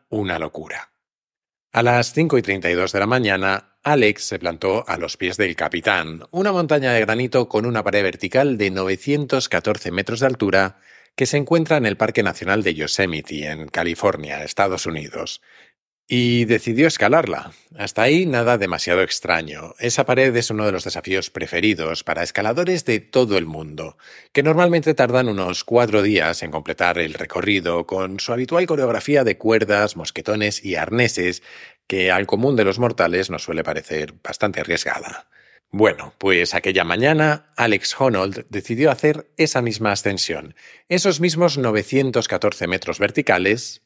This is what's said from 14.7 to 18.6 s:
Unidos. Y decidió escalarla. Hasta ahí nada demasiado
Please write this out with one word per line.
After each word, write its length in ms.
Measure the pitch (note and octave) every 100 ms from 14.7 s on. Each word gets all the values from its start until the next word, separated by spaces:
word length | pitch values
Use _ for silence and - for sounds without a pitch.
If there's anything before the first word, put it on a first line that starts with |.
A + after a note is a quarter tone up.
| F#2 F2+
Unidos. 560 | D#2+ D2 - - - _ - - _ _ _ -
Y 360 | B2 A#2+ A#2+ A2+
decidió 420 | A#2 - A#2 E3
escalarla. 640 | - G#2+ D#3 G#2 E2+ - - _ -
Hasta 260 | G2+ -
ahí 220 | A#2+ E3 F3+
nada 320 | A#2+ A#2+
demasiado 440 | A#2